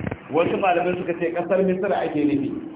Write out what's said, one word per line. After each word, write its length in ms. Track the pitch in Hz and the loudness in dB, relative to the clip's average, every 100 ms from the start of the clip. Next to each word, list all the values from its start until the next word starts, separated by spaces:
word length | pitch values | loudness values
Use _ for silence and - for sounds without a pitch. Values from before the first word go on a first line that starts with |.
| - - - | -8 -8 -2
Wasu 240 | 147 170 208 | 2 2 2
malamai 400 | 196 170 175 180 | 2 2 2 0
suka 160 | 175 165 | -4 -2
ce 140 | 170 | -2
kasar 260 | 175 - 190 | -2 0 2
Misra 400 | 190 185 196 - | 2 2 0 0
ake 240 | 160 147 | 0 0
nufi, 280 | 147 131 - - - | 2 2 -2 -6 -10